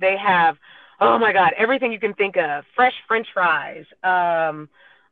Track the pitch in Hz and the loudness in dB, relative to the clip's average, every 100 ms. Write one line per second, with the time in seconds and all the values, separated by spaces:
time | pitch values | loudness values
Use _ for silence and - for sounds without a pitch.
0 | 185 196 202 180 165 151 - - - - | -2 0 0 2 2 0 -10 -20 -16 -2
1 | 220 233 226 190 175 165 220 269 254 220 | 2 2 2 2 2 2 0 0 -2 -4
2 | 208 202 196 185 160 147 - - 247 - | -6 -2 -2 -2 -2 -4 -8 0 0 0
3 | - 226 226 - 180 156 147 160 151 _ | -4 -4 -4 -2 0 0 -4 -14 -20 _
4 | 185 180 175 165 160 151 151 _ _ _ | -2 0 2 0 -2 -4 -12 _ _ _
5 | _ | _